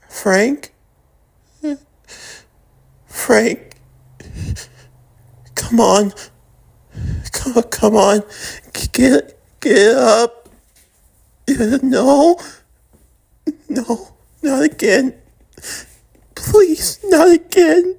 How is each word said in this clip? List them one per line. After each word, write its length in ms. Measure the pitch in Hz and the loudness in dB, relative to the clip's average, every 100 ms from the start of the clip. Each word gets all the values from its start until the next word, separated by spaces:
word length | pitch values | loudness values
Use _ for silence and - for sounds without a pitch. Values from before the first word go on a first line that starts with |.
| _ | _
Frank? 640 | - - 190 220 285 - _ _ _ _ _ _ _ _ _ 302 285 _ _ _ - - - _ _ _ _ _ _ _ | -10 -2 0 0 -4 -10 _ _ _ _ _ _ _ _ _ -10 -10 _ _ _ -20 -20 -20 _ _ _ _ _ _ _
Frank? 680 | - - 226 226 208 - - _ _ _ _ - - - - - _ - _ _ _ _ _ - | -14 0 0 0 -4 -12 -20 _ _ _ _ -20 -16 -12 -12 -12 _ -20 _ _ _ _ _ -20
Come 260 | - - 233 | -12 -4 0
on. 320 | 226 185 208 - - _ _ _ _ _ _ - - - - | 2 2 0 -6 -20 _ _ _ _ _ _ -16 -12 -10 -10
Come, 300 | - - 240 | -10 -6 -4
come 320 | 233 - 220 214 | -4 -2 0 2
on. 260 | 196 208 202 - - - - - - | 2 2 -4 -14 -16 -18 -18 -10 -8
Get, 460 | - 254 269 - - _ _ | 0 2 2 -2 -16 _ _
get 360 | - 202 202 247 | 0 2 4 4
up. 520 | 247 220 233 - - _ _ _ _ _ _ _ _ _ - 277 220 262 | 2 2 0 -6 -20 _ _ _ _ _ _ _ _ _ -6 -4 0 -2
No. 560 | 262 262 247 277 302 349 - - _ _ _ _ _ _ _ _ - 302 _ | 0 0 2 4 4 2 -4 -20 _ _ _ _ _ _ _ _ -12 -12 _
No, 460 | 262 233 233 - _ _ _ | -8 -6 -6 -8 _ _ _
not 200 | 302 269 | -4 0
again. 520 | 302 - - 254 262 - _ _ _ _ - - - _ _ _ _ | -2 -2 0 0 0 -6 _ _ _ _ -16 -16 -18 _ _ _ _
Please, 640 | - - 415 381 311 - - | -14 0 4 4 2 -6 -8
not 260 | 415 339 339 | 0 2 4
again. 680 | 339 320 - 339 339 359 | 4 2 2 4 4 0